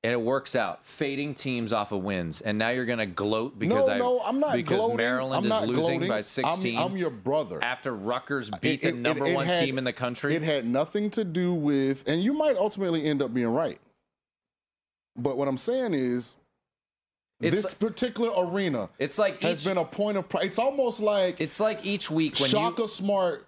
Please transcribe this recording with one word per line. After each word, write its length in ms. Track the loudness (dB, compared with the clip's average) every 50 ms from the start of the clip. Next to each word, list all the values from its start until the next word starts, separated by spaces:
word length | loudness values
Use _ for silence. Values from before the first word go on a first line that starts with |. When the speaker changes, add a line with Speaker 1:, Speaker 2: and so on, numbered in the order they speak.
Speaker 1:
and 120 | 0 0 0
it 60 | 2
works 360 | 2 2 0 0 0 0 0
out, 300 | 0 0 0 -4 -8 _
fading 480 | -20 -4 -4 -2 -2 -2 -4 -4 -6 -6
teams 400 | -6 -4 -4 -2 -2 0 0 0
off 180 | 0 0 0
of 100 | -2 -4
wins, 380 | -2 -2 -2 -2 -2 -2 -4 -4
and 160 | -4 -2 0
now 140 | 0 0 0
you're 140 | 0 0 0
gonna 180 | -2 0 -2 -2
gloat 540 | -2 -2 -2 0 0 2 0 0 -4 -4 -4
because 280 | 0 2 2 4 4
Speaker 2:
No, 60 | 4
Speaker 1:
I, 60 | 2 2
Speaker 2:
no, 220 | 2 2 0 0
I'm 200 | 0 -2 0 0
not 140 | 0 2 0
Speaker 1:
because 240 | 0 0 0 0 2
Speaker 2:
gloating. 180 | 2 0 2
Speaker 1:
Maryland 380 | 2 2 2 0 0 -2 0 -2
Speaker 2:
I'm 100 | 0 2
Speaker 1:
is 40 | 2
Speaker 2:
not 180 | 2 2 2 2
Speaker 1:
losing 140 | 0 2
Speaker 2:
gloating. 260 | 2 2 2 0 0 0
Speaker 1:
by 100 | 0 -2
Speaker 2:
I'm, 40 |
Speaker 1:
sixteen 560 | -2 -2 -2 0 2 0 0 0 0 -2 0 0
Speaker 2:
I'm 180 | -2 -2 -2
your 140 | -2 -2 -2
brother. 520 | -4 -4 -2 0 0 0 0 -2 -4 -4
Speaker 1:
after 320 | -2 -2 -4 -4 -6 -6 -6
Rutgers 540 | -4 -4 -4 -4 -4 -4 -4 -6 -4 -4 -6
Speaker 2:
It, 120 | -8 -2
Speaker 1:
beat 200 | 0 -2 0 0
the 80 | 0 -2
Speaker 2:
it, 60 | -2
Speaker 1:
number 300 | 0 -2 -2 0 0 0
Speaker 2:
it 80 | 0 0
Speaker 1:
one 100 | 0 0
Speaker 2:
had, 180 | 2 2 2
Speaker 1:
team 140 | 2 2 0
in 80 | -2 -2
the 80 | -4
country? 420 | -2 -2 -4 -4 -4 -2 -2 0 0
Speaker 2:
it 80 | 0
had 240 | 0 0 0 0 0
nothing 440 | 2 2 2 0 0 0 -2 -2 0
to 140 | 0 -2 -2
do 280 | -2 0 0 0 2
with, 560 | 0 2 2 2 4 4 4 2 0 -2 0 0
and 140 | 0 2
you 100 | 2 2
might 240 | 2 2 2 2 2
ultimately 480 | 2 0 0 0 -2 -2 0 0 0 2
end 160 | 0 2 2
up 140 | 0 0 0
being 140 | 0 2 2
right. 300 | 2 2 0 -2 -4 -8 _ _ _ _ _ _ _ _ _ _ _ _ _ _ _ _ _ _ _ _ _ _ _ _ _ _ _
But 200 | -4 -2 -2 0
what 120 | 0 0 0
I'm 100 | -2 -2
saying 340 | -2 -2 0 0 0 0
is, 440 | 0 0 0 0 0 -2 -4 -6 -14 _ _ _ _ _ _ _ _ _ _ _ _ _ _ _ _ _ _ _ _ _
Speaker 1:
It's 200 | 0 2 2 2
Speaker 2:
this 20 | 2
Speaker 1:
li-, 240 | 0 -2 -2 -2 -2
Speaker 2:
particular 440 | 0 -2 -2 -2 0 0 -2 0 2 2
arena 500 | 0 2 0 0 0 0 0 -2 -4 -6 _ _
Speaker 1:
it's 200 | -4 -2 2 2
like 240 | 2 2 2 0
Speaker 2:
has 240 | 0 0 0 0 0
Speaker 1:
each, 20 | 0
Speaker 2:
been 80 | 0
a 80 | 0 -2
point 320 | -2 -2 -2 -2 0 0
of 140 | -2 -4 -2
pri-, 140 | 0 0 0
it's 140 | 0 0 0
almost 420 | 0 0 2 2 0 0 0 0
like 420 | 0 2 2 4 2 0 0 -2
Speaker 1:
it's 180 | -4 -2 0 0
like 240 | 0 0 0 -2 -4
each 260 | -4 -2 0 0 0
week 280 | 2 2 0 2 2 2
when 100 | 4 4
Speaker 2:
Shaka 340 | 4 4 4 2 0 -2
Speaker 1:
you 60 | -4 -4
Speaker 2:
Smart 580 | -4 -4 0 0 2 2 2 0 -2 -4 -10